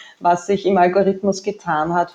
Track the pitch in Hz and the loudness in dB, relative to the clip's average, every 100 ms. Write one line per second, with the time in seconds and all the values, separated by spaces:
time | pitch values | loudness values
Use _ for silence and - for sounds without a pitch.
0 | - - 175 175 - 196 185 185 180 190 | -20 -4 0 0 0 -2 2 2 2 2
1 | 190 190 202 190 208 208 180 151 160 175 | 0 0 -2 -2 -6 -8 -4 -2 0 -2
2 | 175 | -2